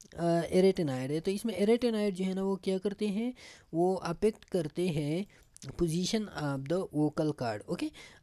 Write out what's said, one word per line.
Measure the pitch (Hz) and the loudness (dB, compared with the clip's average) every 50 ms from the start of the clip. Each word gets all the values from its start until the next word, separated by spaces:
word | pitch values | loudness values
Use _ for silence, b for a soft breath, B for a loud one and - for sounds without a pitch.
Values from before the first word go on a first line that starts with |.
| - - - | -20 -16 -6
अ, | - 165 170 170 170 | -2 0 2 2 2
arytenoid | 165 - - 185 185 190 190 - 175 143 | 2 2 4 6 6 6 6 4 0 -2
है? | 131 127 131 131 147 160 | -2 -2 -2 -2 -2 -2
तो | 165 202 | -2 -2
इसमें | 190 208 - 226 214 - | -2 -2 -2 -4 -2 2
arytenoid | 202 202 233 240 254 240 226 214 208 208 | 4 4 4 4 4 2 0 2 0 0
जो | 196 180 190 | 0 0 -2
है | 190 185 | -2 0
ना, | 190 190 | 0 0
वो | 196 196 | -2 -2
क्या | 190 - 196 190 190 | -2 -2 -2 -2 0
करते | - 208 196 - 214 208 | -2 -4 -4 -2 -2 -2
हैं? | 185 208 226 247 254 B B B B B B B B | 0 0 -2 -4 -4 B B B B B B B B
वो | 160 175 180 190 | 2 2 2 2
अफेक्ट | 175 - 170 170 - - 214 214 - - | 0 -2 -4 -2 0 0 0 0 0 -6
करते | - - 185 160 143 - - 175 185 | -4 -2 -2 -2 -2 -2 -2 -2 0
हैं | 151 151 147 143 156 175 208 - b b b b - - | 0 0 0 0 -2 -2 -4 -6 b b b b -20 -18
position | - 139 - - 175 165 156 175 185 175 - 220 214 | -16 -10 -4 -2 0 0 0 0 0 0 -2 -2 -4
of | 185 - 151 151 143 139 135 135 139 | -4 -6 -6 -4 -4 -4 -4 -2 -2
the | 165 185 185 - - 147 | -2 -2 -2 -2 0 0
vocal | 151 151 - - 156 151 147 - 127 | 0 0 2 0 0 0 -2 -2 -4
cord, | 117 110 107 - - | -4 -4 -4 -6 -6
ओके। | 175 - 302 311 - B B B B B | -6 -4 -4 -6 -8 B B B B B